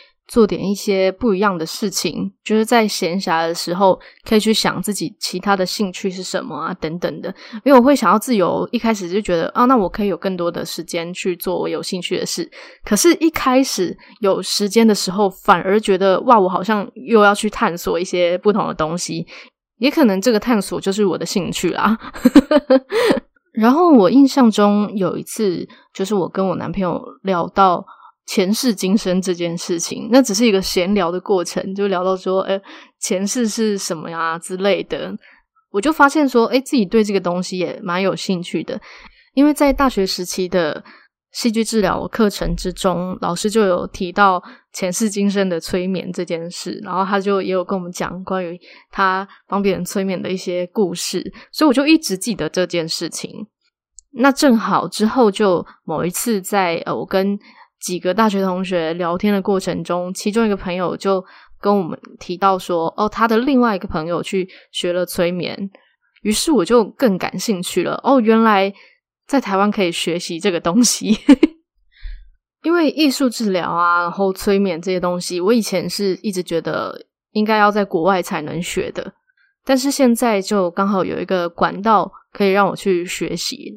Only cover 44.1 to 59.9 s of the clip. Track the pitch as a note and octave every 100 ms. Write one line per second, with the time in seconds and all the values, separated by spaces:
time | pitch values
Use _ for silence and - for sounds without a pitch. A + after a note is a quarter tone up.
44.1 | F#3+ G3+ F3+ - - _ - F#3 F3+ A3
45.1 | G3+ G3+ G3 F#3+ E3 - F#3 F3+ F#3 -
46.1 | F3+ F3 E3 E3+ - F#3 - G3 F3+ F#3+
47.1 | G3+ G3 G3 F3+ F#3 F3+ G3 F3 F3+ F3
48.1 | F3+ F#3+ F#3+ F3 F3 - - _ - F#3+
49.1 | F#3+ G3 - _ F#3+ G3 F3 F3+ G#3 F#3+
50.1 | F#3 - F#3 F#3+ F3+ F3 - F#3 F3 -
51.1 | F#3 - - - - D4+ A#3+ D4 D#4+ -
52.1 | F#3 A#3+ F#3+ D#3 F#3 F3+ F3 D#3+ - E3+
53.1 | - - - G#3+ _ _ _ _ _ _
54.1 | B3+ C#4 C4+ D4 A3+ F#3+ E3 E3+ - A3
55.1 | C4 A3 G3 G#3 E3+ - _ - D#3 E3
56.1 | - A#3+ G#3 F3+ G3+ F3+ E3+ - B2+ E3
57.1 | F#3+ G3 G3+ - - _ _ - F3+ F3+
58.1 | F#3 A3 G3 F#3+ F3+ F#3 F3+ D#3+ E3+ E3+
59.1 | F3 G#3 G3+ F#3+ F#3+ F#3 F3 E3